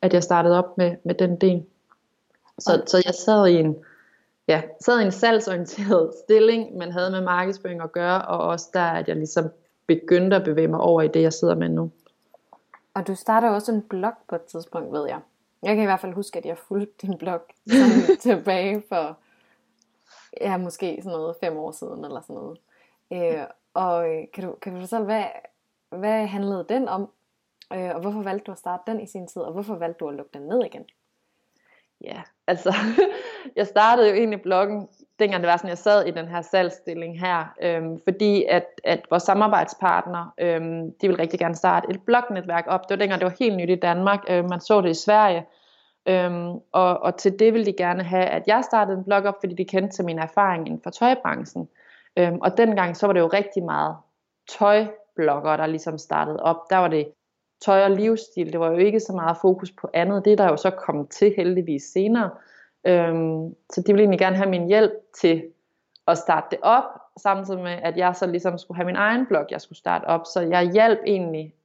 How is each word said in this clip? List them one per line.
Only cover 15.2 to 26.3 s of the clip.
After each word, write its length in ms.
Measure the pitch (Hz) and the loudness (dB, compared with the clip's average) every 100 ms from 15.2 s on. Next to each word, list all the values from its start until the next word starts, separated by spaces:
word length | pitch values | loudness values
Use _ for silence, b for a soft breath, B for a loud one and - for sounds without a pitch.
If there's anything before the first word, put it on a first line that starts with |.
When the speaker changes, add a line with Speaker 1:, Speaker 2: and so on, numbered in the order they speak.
| - _ _ _ | -14 _ _ _
Speaker 2:
Jeg 120 | - | -2
kan 80 | 208 | 0
i 40 | 214 | 2
hvert 140 | 190 | 0
fald 120 | 185 | -4
huske, 240 | 180 202 - | -10 -8 -10
at 80 | - | -10
jeg 120 | 170 | -12
fulgte 480 | - 202 208 _ 190 | -6 -6 -6 _ -10
din 120 | 185 | -8
blog 220 | 170 185 - _ - | -6 -8 -10 _ 0
sådan 500 | 247 254 226 - 381 | 4 6 6 4 2
Speaker 1:
<laughs> 20 | |
Speaker 2:
tilbage 640 | 240 196 202 185 190 208 208 | 4 0 0 -2 0 -4 -4
for, 300 | 185 151 160 _ _ _ _ _ _ _ _ b b b - | -4 -4 -8 _ _ _ _ _ _ _ _ b b b -8
ja, 160 | 202 185 | -4 -4
måske 420 | 180 - 185 - | -6 -8 -8 -8
sådan 160 | 185 170 | -8 -8
noget 180 | 160 170 | -8 -6
fem 160 | - 156 | -6 -6
år 120 | 160 | -10
siden, 340 | 156 - - | -12 -14 -14
eller 160 | 147 135 | -14 -14
sådan 140 | - - | -14 -16
noget. 220 | 160 160 _ _ _ _ _ | -16 -18 _ _ _ _ _
Øh, 320 | 180 170 156 - - _ | -4 -2 -2 -8 -18 _
og, 340 | - 185 175 165 | -4 -2 0 -2
øh, 140 | 160 - | -4 -8
kan 100 | - | -12
du, 100 | 190 - | -12 -12
kan 120 | - | -12
du 60 | 180 | -12
fortælle, 240 | 180 226 | -8 -6
hvad, 200 | 202 220 185 - - _ _ _ _ | -2 -4 -4 -10 -20 _ _ _ _
hvad 360 | 180 202 220 | -8 -2 -2
handlede 380 | 214 | -2